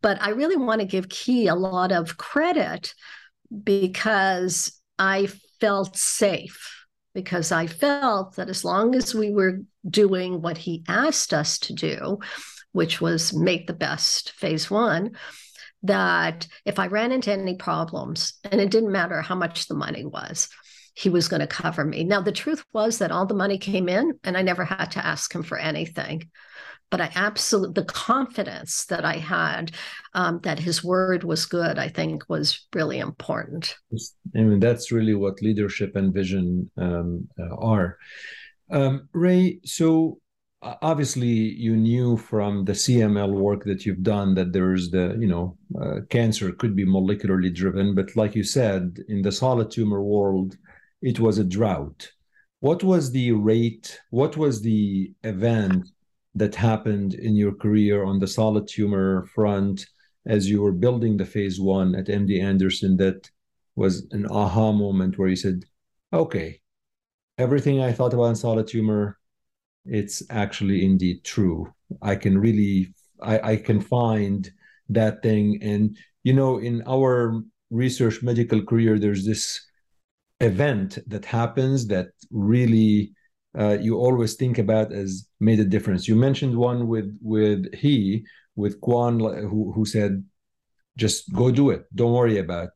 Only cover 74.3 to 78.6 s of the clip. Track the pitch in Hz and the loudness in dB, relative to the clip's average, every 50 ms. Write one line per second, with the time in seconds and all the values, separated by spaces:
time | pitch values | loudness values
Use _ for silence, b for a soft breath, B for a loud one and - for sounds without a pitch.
74.3 | 98 98 95 - b b b b b b b - 101 113 110 107 107 - - 117 | -2 -2 -4 -8 b b b b b b b -2 0 2 2 2 0 0 0 2
75.3 | 110 107 104 104 104 104 - 107 104 104 107 107 104 B B B B _ _ 127 | 4 4 4 2 2 0 -2 -2 0 2 2 0 0 B B B B _ _ 2
76.3 | 131 135 135 131 131 107 107 123 120 117 113 - 131 131 135 131 127 123 120 113 | 4 4 4 2 2 0 -2 -4 -4 -4 -4 -2 0 2 4 4 4 2 2 0
77.3 | 113 113 110 - _ _ _ _ 117 113 127 127 123 - 127 113 110 - - 123 | -2 -4 -6 -10 _ _ _ _ -2 0 0 0 0 2 0 0 0 0 -2 0
78.3 | 120 117 117 117 - 110 | 2 2 2 2 2 0